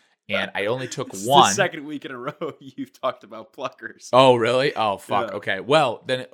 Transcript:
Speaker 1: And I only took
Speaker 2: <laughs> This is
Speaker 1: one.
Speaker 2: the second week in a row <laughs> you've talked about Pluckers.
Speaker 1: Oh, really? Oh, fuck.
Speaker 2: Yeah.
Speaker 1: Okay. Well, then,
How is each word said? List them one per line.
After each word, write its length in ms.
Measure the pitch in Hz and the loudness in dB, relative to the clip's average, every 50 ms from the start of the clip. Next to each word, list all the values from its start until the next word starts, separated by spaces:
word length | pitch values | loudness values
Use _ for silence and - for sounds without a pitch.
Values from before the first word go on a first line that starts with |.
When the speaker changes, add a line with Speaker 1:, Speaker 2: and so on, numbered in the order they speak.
| _ _ _ _ _ - | _ _ _ _ _ -6
Speaker 1:
And 220 | 101 98 98 95 - | -4 -4 -4 -4 -4
I 120 | 95 101 | -4 -2
only 220 | 104 120 131 131 120 | -2 -2 -4 -6 -10
took 220 | - - 104 90 | -8 -10 -10 -10
Speaker 2:
<laughs> 20 | |
This 100 | 92 95 | -10 -8
is 60 | 98 117 | -2 2
Speaker 1:
one. 220 | 135 139 123 104 | 6 6 6 6
Speaker 2:
the 60 | 98 | 4
second 300 | 185 185 175 - 156 139 | 2 0 -2 -2 -8 -12
week 200 | 151 151 139 - | -12 -12 -12 -12
in 60 | 147 | -12
a 60 | 131 123 | -12 -10
row 360 | 120 143 147 - 175 147 131 _ | -10 -10 -10 -8 -10 -10 -10 _
<laughs> 20 | |
you've 400 | 139 135 - - 135 - _ - | -20 -20 -12 -12 -12 -12 _ -6
talked 240 | - 131 123 - - | -6 -6 -6 -6 -12
about 300 | 101 110 110 110 - _ | -18 -16 -16 -18 -18 _
Pluckers. 560 | - 135 120 - - 113 113 98 _ - - - | -12 -12 -12 -12 -12 -16 -16 -16 _ -8 2 6
Speaker 1:
Oh, 220 | 127 135 131 123 | 6 8 8 6
really? 400 | 120 110 117 123 127 135 151 - | 6 4 2 2 2 0 0 0
Oh, 220 | - 110 107 98 95 | 0 0 0 0 -2
fuck. 320 | - - 107 101 95 - | -4 -4 -2 -2 -2 -2
Speaker 2:
Yeah. 60 | 95 104 | -8 -8
Speaker 1:
Okay. 220 | - 110 101 95 | -6 -4 -6 -4
Well, 420 | 92 110 143 160 147 123 107 - - | -2 2 2 4 4 2 0 -4 -6
then, 200 | - 127 127 123 - | -6 -6 -6 -6 -10